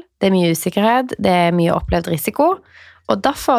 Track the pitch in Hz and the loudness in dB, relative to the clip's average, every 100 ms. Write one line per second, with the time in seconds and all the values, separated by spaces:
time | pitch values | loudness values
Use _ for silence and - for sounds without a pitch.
0 | - _ 196 190 170 165 185 196 220 247 | -8 _ 0 2 2 0 -2 0 2 2
1 | 254 - 196 180 170 175 170 - - 175 | -2 -2 0 2 2 2 0 0 -2 -4
2 | 170 160 - - 311 370 - - - - | -2 -4 -4 0 0 0 -8 -20 -20 -12
3 | - 208 269 294 - | -4 -2 -2 -2 0